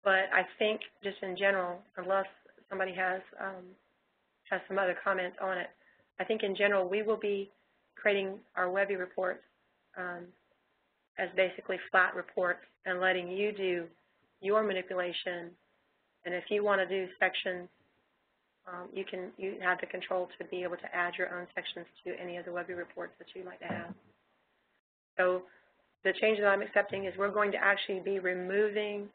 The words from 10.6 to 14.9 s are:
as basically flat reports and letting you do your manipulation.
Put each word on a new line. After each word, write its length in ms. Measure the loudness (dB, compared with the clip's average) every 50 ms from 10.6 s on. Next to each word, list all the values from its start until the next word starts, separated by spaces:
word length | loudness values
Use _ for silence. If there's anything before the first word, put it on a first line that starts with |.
| _ _ _ _ _ _ _ _ _ _ _
as 120 | -4 -4 -2 2
basically 420 | 2 2 2 2 -6 -6 -4 -4 -4 -4 2
flat 240 | 4 6 6 6 2
reports 440 | -4 -8 -6 -2 0 0 0 0 -2 -6 -20 _ _ _
and 140 | -4 -2 2
letting 320 | 4 4 4 2 0 -4
you 200 | -2 0 0 -2
do 340 | 0 0 0 0 0 0 -2 -6 -12 _ _ _ _ _ _ _ _ _
your 220 | 0 2 4 4 4
manipulation. 880 | 2 0 -2 -2 -4